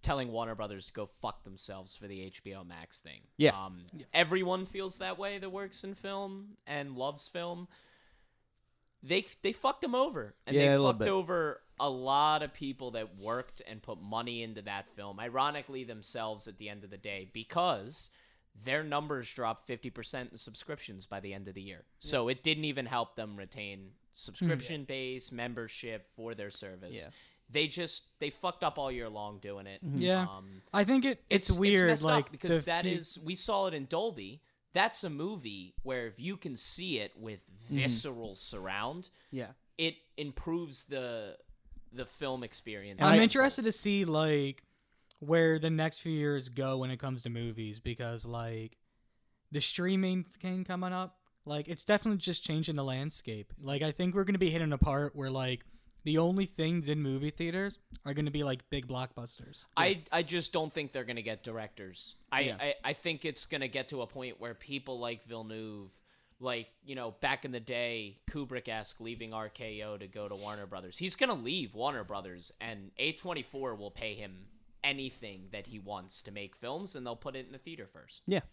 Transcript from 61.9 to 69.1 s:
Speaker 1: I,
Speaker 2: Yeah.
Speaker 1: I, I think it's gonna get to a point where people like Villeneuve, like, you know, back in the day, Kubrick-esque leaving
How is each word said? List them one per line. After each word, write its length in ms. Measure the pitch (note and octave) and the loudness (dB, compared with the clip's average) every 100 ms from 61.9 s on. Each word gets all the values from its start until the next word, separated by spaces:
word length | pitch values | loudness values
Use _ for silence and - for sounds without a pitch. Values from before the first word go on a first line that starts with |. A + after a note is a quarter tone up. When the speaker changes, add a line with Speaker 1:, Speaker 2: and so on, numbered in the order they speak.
| F2+ - - - | -8 -8 -8 0
Speaker 1:
I, 80 | C3 | 2
Speaker 2:
Yeah. 160 | C#3 G#2 | 2 0
Speaker 1:
I, 140 | C#3+ C#3 | 0 0
I 100 | C3 | 0
think 320 | D3 F3 D#3 D#3+ | -2 -2 -2 -2
it's 200 | C#3+ - | -2 -2
gonna 220 | D3+ C3+ | -2 -2
get 220 | C3+ - | -2 -4
to 120 | C#3+ | -4
a 60 | A#2 | -6
point 320 | C#3 B2+ A2 | -6 -8 -6
where 140 | A#2 A2+ | -10 -10
people 420 | - C#3 C3+ B2 | -6 -8 -6 -6
like 260 | A#2+ A#2 A#2 | -4 -6 -8
Villeneuve, 640 | A#2 A2 A2 A2 G#2+ G2 - _ _ _ _ | -10 -8 -8 -8 -10 -14 -20 _ _ _ _
like, 280 | B2+ A#2+ A2 _ - | -4 -4 -4 _ -12
you 100 | C3+ | -6
know, 160 | A#2+ G#2 | -6 -2
back 240 | C#3 C3+ | 0 0
in 80 | C#3+ | -2
the 80 | B2 | -6
day, 600 | A2+ B2 A#2+ A#2 G#2 G2+ - | -4 0 0 -2 -6 -10 -8
Kubrick-esque 720 | D3+ C3+ B2+ A#2+ A2 G#2+ - | -6 -4 -6 -4 -4 -4 -6
leaving 320 | A2+ | -8